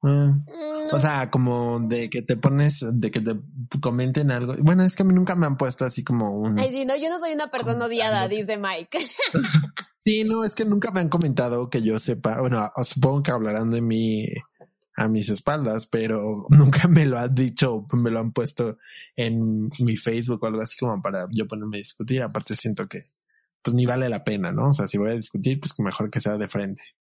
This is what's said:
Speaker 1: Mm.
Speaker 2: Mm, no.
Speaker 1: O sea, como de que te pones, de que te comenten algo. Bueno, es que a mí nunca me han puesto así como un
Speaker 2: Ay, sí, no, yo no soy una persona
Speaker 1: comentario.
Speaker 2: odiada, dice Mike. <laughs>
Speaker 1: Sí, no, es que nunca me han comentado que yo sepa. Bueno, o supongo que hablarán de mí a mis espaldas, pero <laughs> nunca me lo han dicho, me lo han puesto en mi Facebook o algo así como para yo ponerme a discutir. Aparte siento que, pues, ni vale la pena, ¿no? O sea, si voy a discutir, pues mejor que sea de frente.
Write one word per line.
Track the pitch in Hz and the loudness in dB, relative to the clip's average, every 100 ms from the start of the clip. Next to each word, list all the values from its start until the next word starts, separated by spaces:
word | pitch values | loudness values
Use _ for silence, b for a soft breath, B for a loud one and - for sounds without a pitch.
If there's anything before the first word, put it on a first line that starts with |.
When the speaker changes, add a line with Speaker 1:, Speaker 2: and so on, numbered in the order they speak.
Speaker 1:
Mm. | 139 | 4
Speaker 2:
Mm, | 143 143 139 - | 4 6 4 2
no. | 330 302 302 - - | -8 -6 -6 -2 2
Speaker 1:
O | |
sea, | 147 143 127 | 2 0 0
como | 135 123 120 120 120 | 0 2 0 -2 -2
de | 113 117 117 | -2 -2 -4
que | 123 | -6
te | 110 117 | -4 2
pones, | 139 139 147 147 120 | 4 4 2 0 -2
de | 120 107 | 0 0
que | 113 | 0
te | 110 107 - 135 123 139 | -2 -4 -8 -12 -8 -4
comenten | 131 120 127 131 147 | -2 0 0 2 0
algo. | 123 123 - | 0 -2 2
Bueno, | 151 180 | 4 6
es | 185 - | 4 4
que | |
a | 190 | 4
mí | 185 | 4
nunca | 180 180 | 4 2
me | 156 | 2
han | 135 | 2
puesto | 135 123 131 | -2 0 -2
así | - | -2
como | - 120 107 101 | -2 0 0 -2
un | 107 - | 0 2
Speaker 2:
Ay, | - | 2
sí, | 254 262 | 0 -2
no, | 277 | -2
yo | 320 | -2
no | 349 | -2
soy | 330 | -4
una | 302 302 | -4 -4
persona | 262 233 240 240 | -4 -4 -2 -2
Speaker 1:
comentario. | 233 220 | -2 0
Speaker 2:
odiada, | 214 190 | 0 0
dice | 208 202 214 | -2 -4 -4
Mike. | 196 175 170 311 320 - 554 | -4 -6 -6 -6 -6 -2 -2
<laughs> | - 233 151 143 - - _ - | 0 2 2 2 -8 -14 _ 0
Speaker 1:
Sí, | 214 | 0
no, | 220 226 220 | 0 0 -2
es | |
que | - 220 | -2 0
nunca | 208 226 | 2 0
me | 185 | 0
han | 170 | 0
comentado | 170 165 135 123 120 120 | 2 2 2 0 0 0
que | 123 | 0
yo | 110 110 | 0 0
sepa. | - 117 113 113 | -2 -2 -2 0
Bueno, | 127 120 107 - | 0 0 -2 -2
o | |
supongo | 123 - 131 143 | -4 2 2 2
que | 143 | 0
hablarán | 123 107 107 113 | 0 0 0 0
de | 117 | 0
mí | 117 113 113 107 110 - - _ - _ _ - | 2 2 0 0 -4 -8 -14 _ -20 _ _ -4
a | 110 | 0
mis | 110 101 | 0 0
espaldas, | 104 - 151 131 110 - | -2 -2 -2 0 -2 -2
pero | 113 110 110 104 104 98 | -2 0 -2 -2 -6 6
<laughs> | |
nunca | 147 143 135 175 | 8 8 6 6
me | 165 147 | 6 6
lo | 123 | 2
han | 123 | 0
dicho, | 127 127 113 135 113 101 | 2 0 2 0 0 -2
me | 123 120 | 0 2
lo | 113 | 0
han | 113 | -2
puesto | 110 113 - 117 110 B B B - | -2 -4 -2 -4 -4 B B B -6
en | 117 113 113 110 107 - | -2 0 0 0 -2 0
mi | 120 110 | 0 0
Facebook | - 113 117 113 | -2 -2 -2 -2
o | 113 | -2
algo | 110 | -4
así | 110 - | -6 -4
como | 123 104 | -4 -2
para | 98 98 90 | -4 -6 -4
yo | 113 104 | -4 -4
ponerme | 107 107 104 | -6 -8 -8
a | |
discutir. | 101 - 110 131 | -10 -10 -4 -2
Aparte | 117 101 - 101 | -2 -6 -4 -4
siento | 113 104 101 | -4 -4 -6
que, | 95 - _ _ _ _ _ | -10 -16 _ _ _ _ _
pues, | - | -2
ni | 123 123 | 2 2
vale | 123 127 | 0 -2
la | 107 | -4
pena, | - 104 90 | -4 -4 -2
¿no? | - 139 | 0 0
O | |
sea, | 143 101 | 0 0
si | 101 | 0
voy | 104 | -2
a | 117 | -2
discutir, | 107 101 120 135 | -6 -4 -2 -2
pues | - - | -6 -4
mejor | 104 - 107 | -4 -4 -4
que | 107 | -4
sea | 107 104 | -4 -4
de | 101 | -4
frente. | 101 101 98 - _ | -4 -6 -8 -14 _